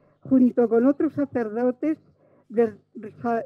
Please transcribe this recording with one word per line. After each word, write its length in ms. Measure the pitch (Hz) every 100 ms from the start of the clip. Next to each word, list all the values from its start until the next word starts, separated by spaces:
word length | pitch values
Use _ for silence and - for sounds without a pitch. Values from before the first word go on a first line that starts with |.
| _ _
junto 480 | - 262 247 - 226
con 160 | 233 262
otros 260 | 294 311
sacerdotes, 880 | - 285 247 214 220 247 247 302 311 _ _ _ _ -
desa-, 960 | 214 226 202 _ 240 208 - 240 226